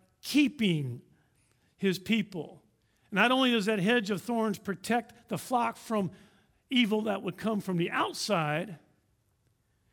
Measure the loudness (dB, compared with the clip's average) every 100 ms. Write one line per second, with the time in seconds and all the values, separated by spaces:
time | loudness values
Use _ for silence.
0 | _ _ -2 2 2 2 2 2 -2 -8
1 | -14 _ _ _ _ _ _ -4 -2 0
2 | 0 0 -2 -6 -10 -14 _ _ _ _
3 | _ 2 4 4 4 2 0 0 2 2
4 | 0 -4 -2 -2 -2 -2 -6 -6 -2 -2
5 | -2 -12 -8 -8 -2 -2 -2 -4 -4 -2
6 | -2 -6 -20 _ _ _ -2 2 4 2
7 | 0 -4 -4 -6 -2 -2 -2 0 0 0
8 | -2 -4 -2 0 0 -2 -4 -12 _ _
9 | _ _ _ _ _ _ _ _ _